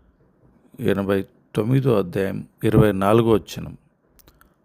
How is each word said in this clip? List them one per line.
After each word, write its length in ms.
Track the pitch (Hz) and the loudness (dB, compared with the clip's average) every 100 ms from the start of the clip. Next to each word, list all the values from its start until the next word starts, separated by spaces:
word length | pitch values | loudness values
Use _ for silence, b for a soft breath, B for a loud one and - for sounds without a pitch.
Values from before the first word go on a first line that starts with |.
| b _ _ _ _ _ _ - | b _ _ _ _ _ _ -6
ఎనభై 460 | 107 98 98 98 - _ _ 117 | -2 -2 0 -2 -4 _ _ -6
తొమ్మిదో 440 | 110 135 131 104 | 0 0 2 0
అధ్యాయం 480 | 90 101 95 104 - _ | -2 -4 -6 -6 -12 _
ఇరవై 280 | 110 107 107 | 2 4 4
నాలుగో 400 | 95 98 113 113 | 2 2 4 4
వచనం. 460 | 104 - - 78 - _ _ _ _ _ _ _ _ | 0 -2 -12 -14 -16 _ _ _ _ _ _ _ _